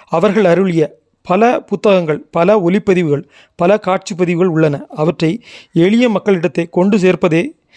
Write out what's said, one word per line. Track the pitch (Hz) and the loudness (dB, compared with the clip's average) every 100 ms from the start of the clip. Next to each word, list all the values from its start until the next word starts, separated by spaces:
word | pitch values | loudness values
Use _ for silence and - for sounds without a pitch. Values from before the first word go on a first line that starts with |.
| - | -6
அவர்கள் | 165 202 196 190 | -2 0 2 2
அருளிய | 170 190 165 147 - _ _ | 2 0 0 -2 -6 _ _
பல | - 185 226 254 | -4 0 0 0
புத்தகங்கள், | - 202 - 185 165 147 | -4 -4 0 2 0 -4
பல | - 170 170 214 | -6 -2 2 2
ஒலிப்பதிவுகள், | 170 196 214 185 165 143 165 _ _ - | 2 0 0 0 0 -2 -6 _ _ -4
பல | 175 208 | 0 0
காட்சிப்பதிவுகள் | 196 185 - 175 180 170 185 | 0 -4 -4 -4 -2 0 0
உள்ளன. | 156 160 143 - | 0 0 -2 -8
அவற்றை | - 156 170 160 185 - - - | -4 -4 -2 -2 -4 -10 -20 -6
எளிய | 170 175 226 247 | 0 2 2 2
மக்களிடத்தை | 196 208 190 175 175 170 | 0 0 0 -2 -4 -4
கொண்டு | - 190 208 | 0 0 2
சேர்ப்பதே | 180 175 180 160 294 - _ | 2 2 0 0 -2 -8 _